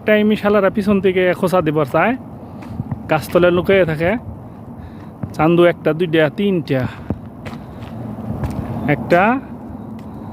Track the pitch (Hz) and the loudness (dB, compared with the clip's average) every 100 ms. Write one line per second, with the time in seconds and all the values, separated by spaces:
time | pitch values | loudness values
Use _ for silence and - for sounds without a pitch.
0 | 220 214 214 214 202 208 190 214 196 202 | 4 4 4 4 4 4 2 2 2 4
1 | 190 185 180 170 185 185 160 151 139 160 | 4 4 2 2 2 2 2 0 2 2
2 | 196 262 - - - - - - - - | 2 0 -6 -16 -16 -16 -12 -10 -8 -6
3 | - 156 - 175 175 180 165 196 165 151 | -2 -2 2 4 4 4 4 4 4 0
4 | 170 240 - - - - - - - - | 0 -2 -6 -14 -16 -18 -16 -16 -16 -16
5 | - - - - 156 170 175 165 156 156 | -16 -12 -8 2 4 6 6 4 -2 0
6 | 175 160 151 131 202 180 139 131 120 - | 2 2 2 2 0 0 0 -2 -2 -8
7 | - - - - - - - - - - | -8 -8 -10 -14 -14 -14 -14 -14 -14 -12
8 | - - - - - - - - - 147 | -10 -10 -8 -6 -6 -6 -6 -4 0 0
9 | - 175 208 262 - - - - - - | 4 4 4 2 -4 -14 -14 -14 -14 -14
10 | - - - | -14 -14 -14